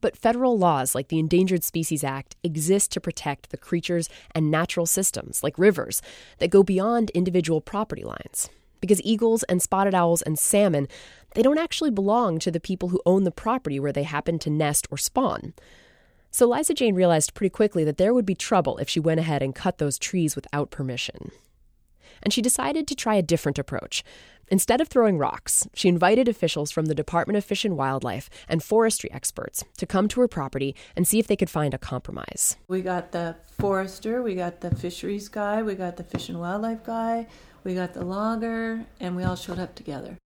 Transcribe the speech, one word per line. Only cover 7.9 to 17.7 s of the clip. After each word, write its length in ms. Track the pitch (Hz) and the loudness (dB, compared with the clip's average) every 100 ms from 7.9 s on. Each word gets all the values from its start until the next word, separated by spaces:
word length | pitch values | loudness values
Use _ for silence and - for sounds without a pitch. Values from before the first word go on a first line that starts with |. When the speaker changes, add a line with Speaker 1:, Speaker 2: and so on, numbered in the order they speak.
| - | -6
Speaker 1:
lines. 460 | 55 - - - - _ _ _ | -8 -10 -10 -8 -8 _ _ _
Because 180 | 180 190 | 4 4
eagles 440 | 196 220 226 226 | 4 2 4 2
and 180 | - 180 | 2 0
spotted 320 | - 190 196 | 0 2 2
owls 260 | 185 170 170 | 4 4 2
and 180 | - 156 | 0 -2
salmon, 500 | - 208 202 151 139 - - - _ | 2 4 4 2 -2 -8 -20 -20 _
they 60 | - | 2
don't 160 | 240 302 | 4 4
actually 340 | 330 - 311 | 0 -2 0
belong 480 | 208 196 226 226 160 | 0 2 2 2 0
to 100 | 185 | -2
the 100 | 165 | -4
people 300 | - 185 180 | -4 -4 -2
who 100 | 175 - | 0 4
own 180 | 185 | 4
the 60 | 185 | 2
property 500 | - 226 254 156 139 | -2 -2 -2 -2 -4
where 140 | 143 | -2
they 80 | 143 | -2
happen 360 | 143 147 160 165 | -2 -4 -2 -2
to 100 | 160 | 0
nest 360 | 151 151 151 - | 0 2 0 -4
or 80 | 147 | -6
spawn. 560 | - - 254 - - - - - - _ _ _ _ | -4 0 0 -2 -8 -16 -20 -20 -20 _ _ _ _
So 140 | - 240 | 4 4
Liza 260 | 247 311 | 4 0
Jane 220 | 320 240 185 | 2 2 4
realized 360 | 180 160 - | 4 4 2
pretty 180 | - 196 | -2 -2
quickly 340 | - 208 | 2 0